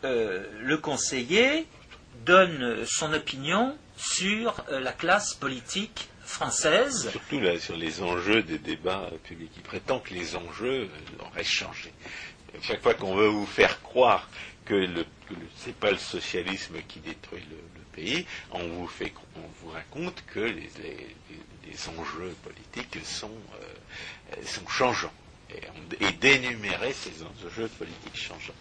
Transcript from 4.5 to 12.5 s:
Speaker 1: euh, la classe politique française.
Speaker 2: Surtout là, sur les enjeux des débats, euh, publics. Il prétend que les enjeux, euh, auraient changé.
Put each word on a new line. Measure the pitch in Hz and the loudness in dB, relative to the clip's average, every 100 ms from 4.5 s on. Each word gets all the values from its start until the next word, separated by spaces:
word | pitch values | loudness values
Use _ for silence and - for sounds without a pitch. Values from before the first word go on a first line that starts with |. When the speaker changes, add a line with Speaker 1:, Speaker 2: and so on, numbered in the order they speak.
| - - | -2 -4
Speaker 1:
euh, | 139 | -2
la | 127 | -2
classe | - 165 196 - - | -2 4 4 4 -4
politique | 135 131 117 190 220 - - - - | -4 -4 -4 -4 -4 -8 -12 -14 -12
française. | - 147 - 156 180 277 240 120 | -4 -2 2 6 6 6 2 -2
Speaker 2:
Surtout | 95 - - | -4 -4 2
là, | 95 85 | 4 2
sur | - 85 | -2 -4
les | 82 80 | -4 -2
enjeux | 92 90 90 110 | 0 0 6 4
des | 98 78 | 4 -4
débats, | 76 76 87 95 90 | -4 -2 -2 -2 -4
euh, | 80 | -10
publics. | - 82 80 87 | -12 -14 -14 -14
Il | |
prétend | 82 95 110 131 | -10 -10 -2 -2
que | - | -2
les | 92 82 90 | -6 -4 -6
enjeux, | 87 85 117 131 98 | -8 -4 -2 -2 -4
euh, | 76 78 76 - | -8 -14 -14 -10
auraient | 85 | -6
changé. | 85 - - 82 82 - - - - - - | 0 0 -2 -10 -14 -16 -14 -12 -14 -16 -16